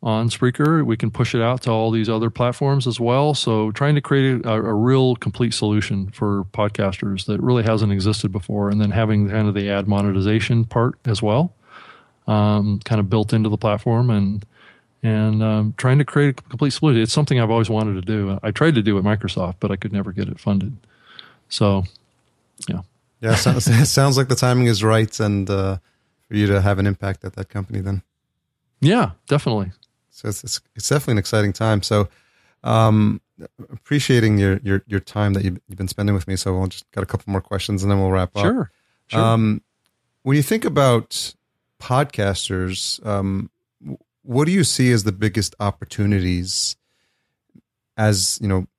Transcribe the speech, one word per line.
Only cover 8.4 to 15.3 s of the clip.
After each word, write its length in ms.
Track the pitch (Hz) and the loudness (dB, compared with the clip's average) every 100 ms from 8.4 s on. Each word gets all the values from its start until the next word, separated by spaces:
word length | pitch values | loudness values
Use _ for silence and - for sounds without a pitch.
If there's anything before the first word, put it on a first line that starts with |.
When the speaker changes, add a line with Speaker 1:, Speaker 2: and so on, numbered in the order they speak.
| - 104 101 | -6 -4 0
Speaker 1:
and 100 | 104 | 0
then 120 | 104 | 0
having 360 | 101 110 104 101 | 2 2 2 2
kind 200 | 107 107 | 0 0
of 60 | |
the 140 | 101 101 | 0 0
ad 200 | 101 101 | -2 0
monetization 760 | 101 101 95 98 110 110 117 113 | 0 2 0 2 0 2 0 0
part 300 | 120 117 - | 0 -2 -2
as 160 | - 107 | -4 -2
well, 320 | 107 113 175 _ _ - - - _ _ - | 0 0 0 _ _ -20 -20 -20 _ _ -2
um, 500 | 107 104 107 104 101 | 2 2 2 0 -2
kind 160 | - 110 | 0 0
of 100 | 101 | 2
built 220 | 110 107 | 0 2
into 160 | 113 107 | 0 0
the 100 | 104 | 0
platform, 500 | 110 104 123 117 123 | 0 0 0 2 2
and, 380 | 107 98 101 101 _ - _ _ _ | 2 0 -2 -8 _ -20 _ _ _
and, 400 | 113 107 110 | -2 2 2